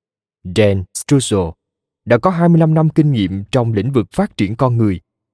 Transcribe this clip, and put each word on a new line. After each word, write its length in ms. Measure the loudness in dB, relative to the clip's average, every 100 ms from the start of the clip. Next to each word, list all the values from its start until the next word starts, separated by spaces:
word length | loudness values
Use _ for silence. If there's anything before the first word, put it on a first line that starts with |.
| _ _ _ _
Dan 400 | -8 0 2 0 -4
Strussel 560 | -10 -2 0 0 -2 -4 -8 _ _ _ _ -2
đã 120 | 0
có 120 | 0
hai 200 | 0 2
mươi 100 | 4
lăm 140 | 2
năm 160 | 2 0
kinh 220 | 2 0
nghiệm 320 | 2 -2 -4 -4
trong 220 | -2 0
lĩnh 180 | -2 -2
vực 160 | -2 -2
phát 260 | -4 -4 -2
triển 180 | -4 -2
con 220 | 0 0
người 220 | 0 -2 _ _ _